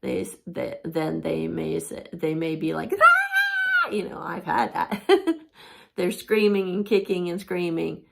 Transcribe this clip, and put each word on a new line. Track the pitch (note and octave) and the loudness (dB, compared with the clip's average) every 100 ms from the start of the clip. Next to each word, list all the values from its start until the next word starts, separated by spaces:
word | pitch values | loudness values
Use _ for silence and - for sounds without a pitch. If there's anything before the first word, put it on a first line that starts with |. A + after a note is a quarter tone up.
They | G3 - | -2 -2
s-, | - - - | -4 -10 -12
they, | E3+ - - | -6 -6 -6
then | - E3 D#3 E3 | -6 -2 -2 -2
they | D#3 D#3+ - | -2 -2 -2
may | E3 D#3 D#3+ | -4 -2 -4
say, | - - - | -4 -12 -12
they | E3+ D#3+ D#3 | -4 -2 -2
may | E3 D#3+ | -2 -2
be | D#3 | -2
like, | D#3+ E3 | -2 -2
Ah! | G4+ E5 F5+ G5 F#5+ G5 G5 F#5+ C6+ C6+ | 6 6 6 2 0 0 0 0 2 0
You | G#4+ - | -2 -4
know, | - | -8
I've | - E3+ - | -8 -8 -2
had | A#2 A#2+ | 0 0
that. | - E3+ G3+ - | 0 -4 -4 4
<laughs> | G4 F#4 D#4+ - - - - - - | 4 4 -4 -4 -20 -20 -20 -18 -2
They're | F3+ | -2
screaming | F3+ - G#3+ G#3+ G3+ F#3+ | -2 0 4 4 4 0
and | F3+ G3+ | -2 2
kicking | G3+ G3 F#3 F3 | 2 2 -2 -2
and | F3 | -4
screaming. | G3+ F3+ F3 E3 E3 D#3 - | -4 -4 -2 -2 -4 -6 -14